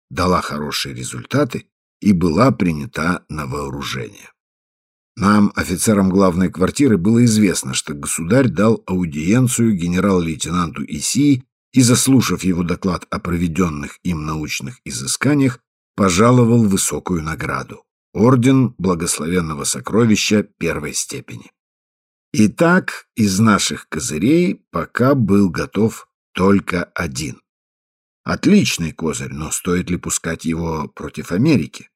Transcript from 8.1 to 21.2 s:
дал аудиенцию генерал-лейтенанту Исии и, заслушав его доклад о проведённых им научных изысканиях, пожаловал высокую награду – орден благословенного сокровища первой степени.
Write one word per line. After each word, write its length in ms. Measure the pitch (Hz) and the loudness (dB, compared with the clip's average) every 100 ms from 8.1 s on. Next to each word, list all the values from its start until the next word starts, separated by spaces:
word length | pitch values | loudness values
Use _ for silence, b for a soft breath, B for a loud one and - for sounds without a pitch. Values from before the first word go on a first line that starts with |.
| - 82 127 123 | -6 0 2 2
дал 340 | 82 107 107 - | 2 0 0 -2
аудиенцию 880 | 92 87 76 80 120 127 - 117 | -4 -2 -4 0 2 2 2 0
генерал-лейтенанту 1080 | 98 85 90 101 92 82 73 78 90 82 - - | 0 -2 0 2 0 -2 -6 -4 -4 -4 -6 -10
Исии 580 | - - - 143 131 - _ _ | -8 -4 0 2 2 -2 _ _
и, 80 | 127 | 2
заслушав 640 | 120 123 - 131 - 87 | 4 4 4 2 2 -2
его 180 | 92 87 | -2 -2
доклад 440 | 87 87 98 82 - | -2 -2 -4 -4 -6
о 100 | - | -8
проведённых 800 | 87 87 87 78 87 73 71 - | -4 -2 -2 0 -2 -2 -12 -8
им 240 | - 80 78 | -6 -4 -4
научных 520 | 78 76 - 135 - | -6 -6 -8 -10 -14
изысканиях, 760 | - 120 131 - 131 147 135 127 _ _ _ | -12 -10 -8 -2 0 2 0 -2 _ _ _
пожаловал 680 | - 98 85 117 123 117 120 | -2 0 4 4 6 6 4
высокую 580 | 107 95 - 73 - 87 | 4 2 -2 -4 -4 -4
награду – 640 | 78 78 76 67 65 - _ _ _ | -4 -8 -6 -8 -10 -16 _ _ _
орден 640 | - 117 127 123 135 117 - | 2 4 6 4 4 2 0
благословенного 880 | 92 85 85 - 78 90 78 73 | -2 0 -2 -4 -2 -2 -2 -6
сокровища 800 | 69 - - 107 117 101 - 107 | -6 -6 -2 2 4 2 2 0
первой 500 | - - 82 78 73 | 0 -6 -4 -4 -6
степени. 580 | 65 - - | -8 -8 -10